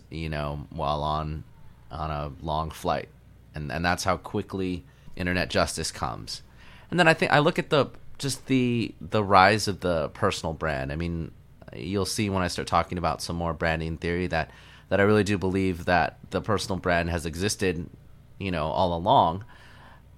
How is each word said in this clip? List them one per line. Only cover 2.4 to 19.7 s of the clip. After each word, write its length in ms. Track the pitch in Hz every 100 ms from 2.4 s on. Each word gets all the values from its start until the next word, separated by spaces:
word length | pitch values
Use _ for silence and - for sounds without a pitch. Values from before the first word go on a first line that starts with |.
long 280 | 80 78 80
flight. 360 | - 87 73 - - - - -
And, 180 | 78 73
and 140 | 69 87
that's 180 | 87
how 140 | 95 87
quickly 640 | - 107 95 98 92 87 - - - -
internet 360 | 90 90 82
justice 400 | 98 85 - 80
comes. 500 | - 71 52 53 - - - - - -
And 100 | 170
then 80 | 165
I 60 |
think 180 | 160 185
I 60 | 143
look 220 | 147 180
at 100 | 160
the, 220 | 151 120 - - -
just 300 | 139 - -
the, 480 | 131 123 120 107 -
the 240 | - 110
rise 440 | 98 98 95 107 104
of 140 | 90
the 280 | 90 85 71
personal 440 | - 101 - 85
brand. 380 | 78 80 69 67
I 40 | 76
mean, 340 | 85 85 78 - - - - -
you'll 320 | 69 98 92
see 240 | - 104
when 100 | 95
I 60 | 87
start 200 | - 73
talking 300 | 87 82 87
about 240 | 85 73
some 140 | - 85
more 180 | 85
branding 440 | 80 85 80 80 80
theory 280 | 85 87 90
that, 240 | 80 76 - - - -
that 100 | 95
I 40 |
really 200 | 101 107
do 140 | 101 101
believe 480 | 95 95 95 87 87
that 320 | 87 - - -
the 100 | 95
personal 380 | - 98 - 92
brand 320 | 90 87 82
has 160 | 85 80
existed, 600 | 78 101 - 95 85 85 - - - - -
you 100 | 95
know, 200 | 87 78
all 260 | - 92 85
along. 500 | 92 135 90 85 - - -